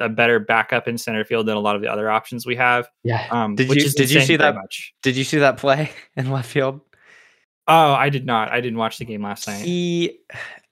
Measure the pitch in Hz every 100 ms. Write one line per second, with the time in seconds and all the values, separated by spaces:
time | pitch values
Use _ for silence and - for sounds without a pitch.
0 | 117 110 117 117 104 113 - 120 120 117
1 | - 107 107 113 110 107 104 104 113 107
2 | 110 110 - 120 123 120 123 123 120 _
3 | 120 110 - 120 107 104 131 143 143 143
4 | 127 143 135 156 151 104 95 - - _
5 | 135 127 131 151 143 120 139 139 151 -
6 | - - 131 135 120 147 135 139 _ _
7 | _ - _ _ _ _ - 165 151 135
8 | 139 139 123 113 107 120 123 113 110 -
9 | 117 107 101 101 - 101 147 175 175 170
10 | 170 - - - - - _